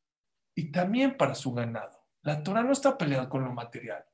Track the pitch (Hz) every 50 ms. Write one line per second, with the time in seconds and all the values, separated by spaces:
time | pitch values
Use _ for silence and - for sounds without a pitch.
0 | _ _ _ _ _ _ _ _ _ _ _ - 160 151 143 180 180 190 226 247
1 | 269 269 269 - 147 131 - - - 135 120 120 117 113 113 110 101 - - _
2 | _ _ _ _ - 147 151 151 151 185 196 226 233 262 277 269 - 269 269 -
3 | 170 147 139 127 127 - - 135 131 127 123 120 117 - - - - 113 101 -
4 | - _